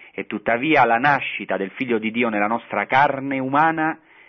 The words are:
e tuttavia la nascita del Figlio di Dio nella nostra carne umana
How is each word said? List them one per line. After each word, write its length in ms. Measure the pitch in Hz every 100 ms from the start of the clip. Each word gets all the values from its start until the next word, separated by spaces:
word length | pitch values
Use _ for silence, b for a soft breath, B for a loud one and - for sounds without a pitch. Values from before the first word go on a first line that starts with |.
| B
e 140 | - -
tuttavia 580 | 104 - 117 143 147
la 140 | 117 113
nascita 580 | 143 135 - - 98 95
del 160 | 98
Figlio 260 | - 131 113
di 140 | 110
Dio 160 | 113 120
nella 180 | 104 104
nostra 400 | 117 - 101 101
carne 540 | 131 143 135 139 135
umana 580 | 131 139 165 160 156 156 B B